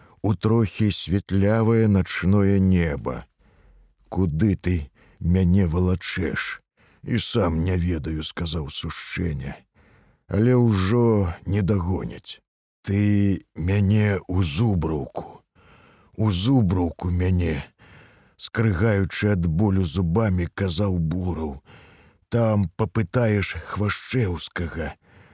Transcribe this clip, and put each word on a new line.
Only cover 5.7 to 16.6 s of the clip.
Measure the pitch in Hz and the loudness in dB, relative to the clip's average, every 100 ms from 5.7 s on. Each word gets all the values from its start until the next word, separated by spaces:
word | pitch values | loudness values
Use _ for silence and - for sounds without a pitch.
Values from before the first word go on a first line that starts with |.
| 82 92 92 - - 80 57 - - _ _ _ _ | 2 0 0 -4 -6 -6 -6 -8 -10 _ _ _ _
І | - 120 | -4 -4
сам | - 120 90 80 87 | -2 -2 0 0 0
не | 90 | 0
ведаю», — | 85 82 76 80 78 | 0 -2 -4 -6 -8
сказаў | - 85 82 69 | -8 -6 -6 -8
Сушчэня. | - 80 - - - 87 71 67 - _ _ _ _ _ _ - | -8 -10 -10 -10 -6 -4 -4 -8 -12 _ _ _ _ _ _ -4
«Але | 98 117 127 | 2 4 4
ўжо | 120 101 92 120 117 107 92 82 - | 4 2 2 2 4 4 0 -2 -2
не | 101 92 | 0 2
дагоняць. | 101 85 87 60 - - - _ _ _ _ - | 0 0 -2 -4 -12 -18 -20 _ _ _ _ -2
Ты | 101 104 101 101 92 - - | 0 2 4 2 0 -4 -6
мяне | 85 101 95 107 104 95 - | -2 2 4 4 2 0 -2
ў | 92 87 | -2 0
Зубраўку, | 71 117 95 78 78 65 - - - _ _ _ - _ _ _ | 0 0 0 -2 -4 -6 -10 -14 -16 _ _ _ -20 _ _ _
у | - 107 | -4 -2
Зубраўку | 87 104 135 | 0 2 2